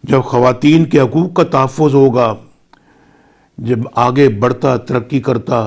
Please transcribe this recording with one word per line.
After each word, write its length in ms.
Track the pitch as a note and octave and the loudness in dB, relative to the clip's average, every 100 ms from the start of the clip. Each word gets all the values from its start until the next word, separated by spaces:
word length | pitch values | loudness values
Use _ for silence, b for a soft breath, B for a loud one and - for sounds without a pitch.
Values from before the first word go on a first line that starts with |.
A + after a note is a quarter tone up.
जब 180 | - C3+ | 0 -2
ख़वातीन 600 | B2 B2 B2+ B2 C#3+ D#3+ E3 | 0 2 2 2 2 2 2
के 140 | D3 | 2
हकूक़ 320 | B2+ D3 F3 | 2 -2 -2
का 100 | F3+ E3 | -2 0
तहफ़्फ़ुज़ 480 | C#3+ C3 - D3+ | 0 -2 0 0
होगा, 420 | C#3 C3+ A#2+ A#2 G#2 - _ _ b b b b b b b b - | 4 2 2 -2 -2 -12 _ _ b b b b b b b b -12
जब 300 | A#2 A#2+ A#2 - | -4 -4 -4 -2
आगे 300 | B2 B2+ C#3 | 0 2 2
बढ़ता, 460 | G#2 B2 A#2+ C#3 B2 | 2 -2 0 -2 -2
तरक्की 420 | - B2 A2+ C#3 | -4 -6 -4 -4
करता 400 | B2+ A#2 - B2 | -2 -4 -2 -4